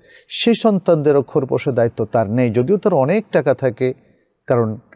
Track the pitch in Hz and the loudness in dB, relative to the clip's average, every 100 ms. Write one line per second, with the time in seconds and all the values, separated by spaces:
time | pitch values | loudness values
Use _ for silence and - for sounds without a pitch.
0 | _ - - - 233 226 226 196 - 160 | _ -20 -12 -2 0 2 2 0 2 2
1 | 147 143 - 151 135 131 147 117 117 - | 2 2 0 -2 -2 -2 -2 0 -2 -2
2 | 107 120 101 120 123 113 131 202 208 160 | -2 -2 0 0 0 0 0 0 0 0
3 | 135 214 - 175 139 - 131 113 127 - | 0 -2 -2 -2 0 0 -2 -2 -4 -6
4 | _ _ _ _ - 123 110 110 - | _ _ _ _ -2 -2 -2 -6 -14